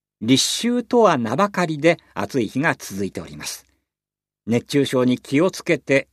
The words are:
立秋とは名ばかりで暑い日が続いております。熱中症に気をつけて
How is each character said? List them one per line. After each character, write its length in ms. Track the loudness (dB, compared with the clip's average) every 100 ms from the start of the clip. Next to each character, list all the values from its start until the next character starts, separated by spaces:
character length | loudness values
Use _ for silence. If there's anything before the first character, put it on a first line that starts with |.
| _ _
立 480 | 2 2 2 -2 -2
秋 160 | -2 0
と 160 | 4
は 160 | 4 4
名 180 | 0 0
ば 140 | 0
か 160 | 0 -4
り 120 | 2
で 200 | 2 0 _
暑 260 | -10 -4 -2
い 80 | -2
日 140 | -2
が 140 | -2 -2
続 260 | -6 -8
い 80 | -8
て 80 | -8
お 60 | -12
り 100 | -12
ま 80 |
す。 220 | -12 -14 _ _ _ _ _ _ _ _ -2
熱 220 | -2 0
中 180 | 0 0
症 200 | 2 2
に 140 | 0
気 200 | -2 0
を 120 | 0
つ 120 | -2
け 140 | -4 -4
て 300 | 2 0 0